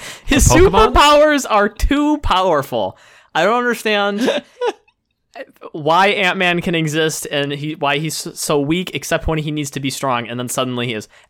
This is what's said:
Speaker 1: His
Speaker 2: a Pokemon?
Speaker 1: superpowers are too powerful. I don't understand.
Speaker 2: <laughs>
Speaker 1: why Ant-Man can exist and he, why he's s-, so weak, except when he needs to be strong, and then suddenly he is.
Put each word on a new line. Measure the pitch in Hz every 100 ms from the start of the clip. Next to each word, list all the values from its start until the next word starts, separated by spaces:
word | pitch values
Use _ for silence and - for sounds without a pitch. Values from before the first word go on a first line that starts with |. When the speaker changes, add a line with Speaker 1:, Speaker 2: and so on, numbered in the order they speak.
| - - -
Speaker 1:
His | 285 -
Speaker 2:
a | 311
Pokemon? | 381 392 427
Speaker 1:
superpowers | 302 294 294 302 285 -
are | 208 208
too | - - 285 294 294
powerful. | - 185 185 147 135 117 95 - _ - _
I | 156 190
don't | 240
understand. | 240 226 214 208 202 202
Speaker 2:
<laughs> | 269 302 - - 494 - _ _ _ _ _ - - - -
Speaker 1:
why | 165 147 170 202
Ant-Man | 208 180 180 180 175
can | 185 165
exist | 160 156 156 - -
and | 143 143
he, | 143 151 156
why | 139 143
he's | 156 - 175
s-, | -
so | - 147
weak, | 143 175 185
except | 147 - 165 -
when | 160
he | 151
needs | 151 143
to | 143
be | 135
strong, | - 139 120 113
and | 120
then | 123
suddenly | - 127 123 120
he |
is. | 107 - _